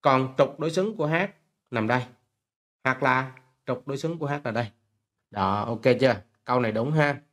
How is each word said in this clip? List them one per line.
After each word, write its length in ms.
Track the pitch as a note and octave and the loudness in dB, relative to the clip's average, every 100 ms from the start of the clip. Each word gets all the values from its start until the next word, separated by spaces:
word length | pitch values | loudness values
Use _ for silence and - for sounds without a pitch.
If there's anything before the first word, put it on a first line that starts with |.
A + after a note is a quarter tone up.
Còn 320 | D3 C3 C3 - | 4 4 2 2
trục 220 | C3+ - | 0 2
đối 120 | D#3 | -4
xứng 260 | E3 G3+ A3 | -2 -4 -2
của 100 | D3+ | -2
H 80 | E3 G3 - _ _ _ | 0 -2 -8 _ _ _
nằm 160 | A#2 A2 | -4 0
đây. 180 | B2 B2 - _ _ _ _ _ _ | 0 -2 -16 _ _ _ _ _ _
Hoặc 200 | C3+ B2+ | -4 0
là 320 | C3+ B2+ C3 - _ _ - | 2 0 -2 -12 _ _ -6
trục 220 | B2+ - | -6 -6
đối 100 | C#3 | -6
xứng 220 | D#3+ E3 | -4 -4
của 80 | D3 | -4
H 60 | C#3+ | -4
là 80 | B2+ | -4
đây. 200 | A2 A#2 _ _ _ _ _ _ | -4 -4 _ _ _ _ _ _
Đó, 320 | G#2 F#2+ G2+ A2 | -2 0 0 -2
ok 160 | A2+ C3 B2 | 0 2 4
chưa? 220 | C3 G2+ - _ | 2 0 -6 _
Câu 160 | - B2+ | -2 0
này 120 | A#2 | 0
đúng 200 | A2 A#2+ | 0 0
ha. 300 | D#3 D3 C#3 _ | 2 2 0 _